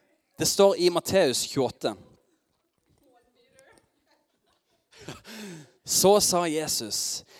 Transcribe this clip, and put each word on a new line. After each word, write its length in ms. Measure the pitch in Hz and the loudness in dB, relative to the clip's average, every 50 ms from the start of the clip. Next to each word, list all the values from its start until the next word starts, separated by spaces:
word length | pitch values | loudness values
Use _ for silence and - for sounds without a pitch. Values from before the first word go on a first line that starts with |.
| _ _ _ _ _ _ _ - | _ _ _ _ _ _ _ -4
Det 80 | 160 | -2
står 320 | 160 - - 202 196 185 - 175 | 0 4 4 6 4 4 4 2
i 80 | 175 | 2
Matteus 540 | 175 165 - - 190 196 170 135 117 - - | 0 0 -2 0 2 2 2 2 0 -2 -4
tjueåtte. 480 | - - 143 123 113 - - - 120 101 - - - _ _ _ _ _ _ _ _ _ _ _ _ _ _ _ _ _ _ _ 523 494 466 480 _ _ 494 480 523 523 523 539 _ 453 _ _ _ _ _ _ _ _ _ _ _ _ _ _ _ _ _ _ _ _ _ _ _ _ - - - - - - 214 220 220 214 196 170 156 139 - _ _ - | -4 -2 -2 -2 -2 -4 -6 -8 -8 -8 -10 -16 -20 _ _ _ _ _ _ _ _ _ _ _ _ _ _ _ _ _ _ _ _ _ _ _ _ _ _ _ _ _ -20 -20 _ _ _ _ _ _ _ _ _ _ _ _ _ _ _ _ _ _ _ _ _ _ _ _ _ _ -20 -18 -16 -18 -16 -18 -20 -18 -16 -16 -16 -16 -18 -20 -20 _ _ -6
Så 340 | - - - 175 190 208 208 | -2 0 2 4 4 4 4
sa 260 | - - 185 175 175 | 4 2 0 0 0
Jesus, 760 | 165 151 156 156 143 - - 117 104 - - - - - - - _ - | -2 -2 -4 -4 -4 -6 -6 -6 -6 -6 -6 -6 -6 -8 -10 -12 _ -20